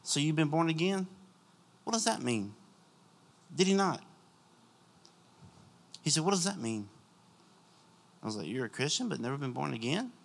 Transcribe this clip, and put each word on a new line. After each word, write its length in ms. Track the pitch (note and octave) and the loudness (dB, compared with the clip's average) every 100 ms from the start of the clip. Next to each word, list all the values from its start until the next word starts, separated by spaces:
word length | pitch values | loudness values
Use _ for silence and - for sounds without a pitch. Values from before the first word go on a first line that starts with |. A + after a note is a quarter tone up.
"So 200 | - C#3+ | 0 2
you've 160 | D3+ D#3 | 2 4
been 100 | D#3 | 4
born 220 | D#3 E3 | 4 2
again?" 380 | D#3+ F3+ G3 F#3+ - - - - - - - | 2 0 0 -4 -10 -20 -20 -20 -20 -20 -10
"What 80 | - | -2
does 140 | A3+ | 2
that 160 | A3+ A3 | 2 0
mean?" 340 | B2 A2+ G2+ - - - - - - - - - - | 0 0 -2 -10 -20 -20 -20 -20 -20 -20 -20 -20 -10
"Did 140 | C#3+ F#3+ | 0 4
he 60 | |
not?" 280 | G3 F#3+ B2+ - - - _ - - - - - - - - - - - - - - - - | 4 2 -2 -10 -20 -20 _ -20 -20 -20 -20 -20 -20 -20 -20 -20 -20 -20 -20 -20 -20 -20 -8
He 80 | D#3 | 0
said, 140 | D3+ | 2
"What 80 | E3 | 2
does 140 | G3 | 2
that 120 | F3 G3 | 0 -2
mean?" 300 | A#2 A2 G#2 - - - - - - - - - - - - - | -4 -4 -6 -16 -20 -20 -20 -20 -20 -20 -20 -20 -20 -20 -20 -12
I 20 | |
was 100 | A2 | -8
like, 120 | G#2+ D2+ | -8 -6
"You're 180 | B2+ | -6
a 40 | A#2 | -6
Christian 400 | - D3 - B3 | -4 -2 -2 -2
but 100 | C#3 | -4
never 180 | A#2+ C#3 | -4 -4
been 160 | C3+ | -4
born 200 | B2 C#3+ | -4 -4
again?" 380 | B2 A#2 F3+ B3+ - | -2 0 -2 -2 -12